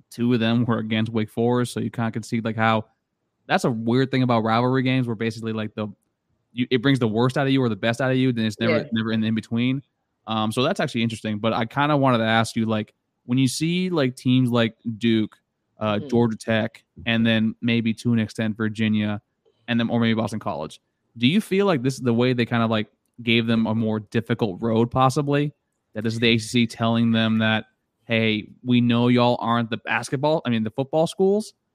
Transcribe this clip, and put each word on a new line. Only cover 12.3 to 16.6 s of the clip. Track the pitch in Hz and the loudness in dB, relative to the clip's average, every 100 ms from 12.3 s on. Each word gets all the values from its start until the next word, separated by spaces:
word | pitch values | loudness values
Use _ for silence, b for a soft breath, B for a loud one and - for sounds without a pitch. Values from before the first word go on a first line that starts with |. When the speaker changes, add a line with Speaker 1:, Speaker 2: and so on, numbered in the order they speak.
| 113 113 120 | 2 2 0
Speaker 1:
you, | 110 | 0
like, | 110 107 _ _ _ - | -2 -4 _ _ _ -4
when | 127 | 0
you | 131 | 0
see, | - 160 180 185 | 0 -2 -2 -2
like, | 170 131 127 | 0 -2 -2
teams | 127 127 123 | 0 2 4
like | 120 113 - 117 107 | 2 0 -2 -10 -2
Duke, | 117 110 107 _ _ _ _ - | 2 2 0 _ _ _ _ -6
uh, | 107 104 | -2 -2
Speaker 2:
Mm-hmm. | 135 | 0
Speaker 1:
Georgia | 117 117 110 | 2 2 0
Tech, | - 113 | -2 -2